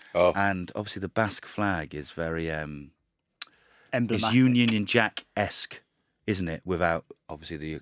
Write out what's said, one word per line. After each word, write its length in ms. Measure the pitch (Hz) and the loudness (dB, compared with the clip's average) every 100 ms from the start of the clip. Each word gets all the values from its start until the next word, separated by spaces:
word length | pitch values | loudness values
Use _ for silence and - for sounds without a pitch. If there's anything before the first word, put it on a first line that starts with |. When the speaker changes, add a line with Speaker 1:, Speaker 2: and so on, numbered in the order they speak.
| - | -4
Speaker 1:
Oh. 180 | 85 90 | 4 4
Speaker 2:
And 360 | 85 101 92 87 - | 4 2 0 -4 -8
obviously 240 | 104 98 | -8 -8
the 80 | 95 | -4
Basque 380 | - 107 - - | -2 -2 -2 -10
flag 480 | - 104 90 76 | -4 -2 -2 -4
is 160 | 76 71 | -10 -10
very, 400 | - 82 82 82 | -6 -4 -4 -4
um, 400 | 78 76 73 71 _ _ _ _ _ | -4 -6 -10 -14 _ _ _ _ _
is 60 | - _ _ _ _ | -18 _ _ _ _
Speaker 3:
Emblematic. 400 | 127 117 107 110 | -2 0 2 4
Speaker 2:
Union 500 | 120 131 120 117 110 | 6 6 6 4 2
Jack-esque, 960 | 101 117 107 - - - 101 - - - _ _ _ _ - | 2 2 2 -2 -6 -2 -2 -4 -10 -14 _ _ _ _ -4
isn't 220 | 95 87 | -2 -2
it? 120 | 80 87 | -6 -4
Without, 400 | 87 85 82 - - - | 0 2 0 -4 -18 -16
obviously, 260 | 76 80 80 | -14 -12 -10
the, 240 | 78 78 | -8 -10